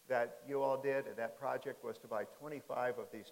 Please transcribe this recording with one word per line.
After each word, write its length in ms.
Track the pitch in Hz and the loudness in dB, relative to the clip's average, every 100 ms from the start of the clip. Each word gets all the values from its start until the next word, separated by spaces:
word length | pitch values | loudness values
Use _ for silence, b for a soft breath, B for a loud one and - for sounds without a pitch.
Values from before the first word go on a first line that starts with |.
| - | 2
that 300 | 127 120 - - | 4 4 0 -2
you 160 | 139 | 2
all 180 | 135 131 | 4 4
did, 240 | 139 135 127 | 4 2 0
and 100 | 104 | -2
that 220 | 113 - | -4 -2
project 460 | 131 131 139 123 | -2 0 -2 -6
was 160 | 117 113 | -6 -8
to 80 | 120 | -4
buy 160 | 113 104 - | -2 -2 -6
twenty-five 580 | 147 147 - 127 123 120 | -8 -8 -2 2 2 2
of 80 | 104 | -4
these 180 | 113 98 | -8 -12